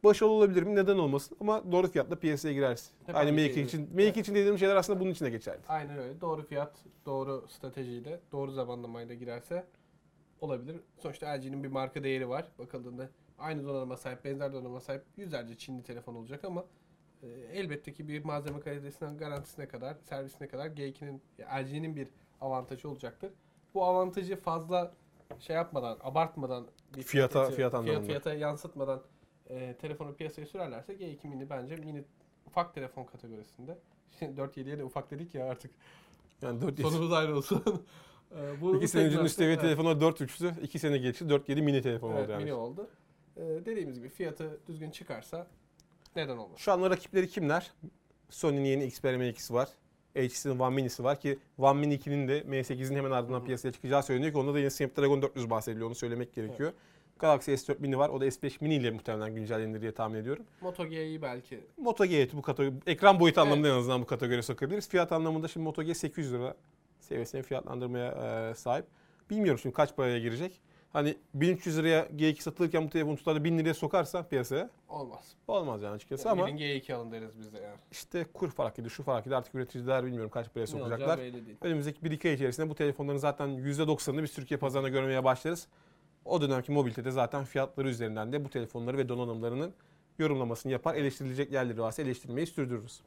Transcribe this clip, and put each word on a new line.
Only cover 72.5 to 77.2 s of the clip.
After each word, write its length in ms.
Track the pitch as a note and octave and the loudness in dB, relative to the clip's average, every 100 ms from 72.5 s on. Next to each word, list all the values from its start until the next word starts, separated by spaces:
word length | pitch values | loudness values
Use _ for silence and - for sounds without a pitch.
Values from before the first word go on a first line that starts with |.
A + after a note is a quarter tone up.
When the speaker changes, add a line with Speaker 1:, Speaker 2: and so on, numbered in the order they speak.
| - E3+ E3 D#3 | 0 2 2 2
Speaker 1:
bu 40 | |
telefon 260 | E3+ D3+ D3 | 0 0 0
tutarda 280 | - D#3 | 0 2
bin 160 | D3+ E3 | 4 4
liraya 140 | D#3+ | 4
sokarsa 500 | D#3 D#3 F#3+ E3 F3+ | 2 2 2 2 -2
piyasaya 460 | E3+ C#3 A#2+ C3+ A3+ - _ | 0 0 0 -2 -4 -10 _
Speaker 2:
Olmaz. 460 | D3+ C3 G#2+ - - - | -12 -12 -14 -20 -18 -2
Speaker 1:
olmaz 340 | G#3 D#3 A2 | 0 0 -4
yani 120 | G#2 | -4
açıkçası 340 | G#2 - C3+ F3 | -8 -6 -6 2
Speaker 2:
Yani 140 | G3 | 2
Speaker 1:
ama 80 | F#3+ | 2
Speaker 2:
gidin 80 | D3+ | 0
G 180 | D3 C#3 | -2 -4
iki 200 | - B2+ | -4 -6
alın 160 | A#2 | -6
deriz 280 | A2+ | -10